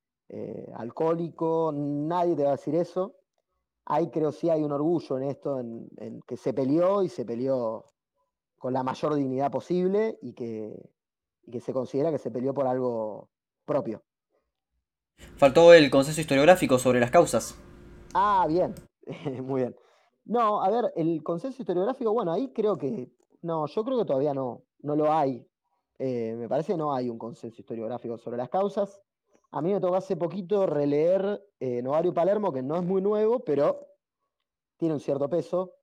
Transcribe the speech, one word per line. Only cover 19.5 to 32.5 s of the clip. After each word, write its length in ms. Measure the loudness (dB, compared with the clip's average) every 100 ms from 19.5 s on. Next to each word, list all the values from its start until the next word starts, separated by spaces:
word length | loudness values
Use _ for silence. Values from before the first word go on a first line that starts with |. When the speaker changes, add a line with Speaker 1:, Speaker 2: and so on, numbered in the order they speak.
| -2
Speaker 1:
bien. 160 | -2 -6 _ _ _ _
No, 380 | -4 -2 0 0
a 60 | 0
ver, 220 | 0 -2 -2
el 260 | -2 -2
consenso 400 | -4 -6 -8 -10
historiográfico, 500 | -4 -2 -2 -2 -2
bueno, 200 | -2 -2
ahí 200 | -4 -4
creo 240 | -4 -2 -2
que, 360 | -4 -6 -10 _ _ _
no, 240 | -6 -4 -4
yo 180 | -4
creo 140 | -2 -2
que 60 |
todavía 300 | 0 0 0
no, 300 | -2 -6 -8 _ _
no 160 | -4 0
lo 160 | 2
hay. 340 | 2 0 -4 -12 _ _ _ _ -8
Eh, 360 | -4 -4 -4 -6
me 120 | -4
parece 240 | -4 -2
que 60 | -2
no 160 | -2
hay 140 | -2 -4
un 100 | -6
consenso 420 | -10 -12 -16 -16
historiográfico 580 | -12 -10 -8 -8 -10 -10
sobre 180 | -10 -8
las 120 | -4
causas. 520 | -2 -2 -2 -6 -8 _ _ _ _ _
A 100 | -4
mí 100 | -2
me 80 | 0
tocó 160 | 0 -2
hace 200 | -2 -4
poquito 500 | -4 -6 -2 0 2
releer, 760 | 0 0 2 2 2 0 -6 -10 -10
eh, 240 | -6 -4
Novario 300 | -2 0 0
y 20 |
Palermo, 380 | 2 2 2 -2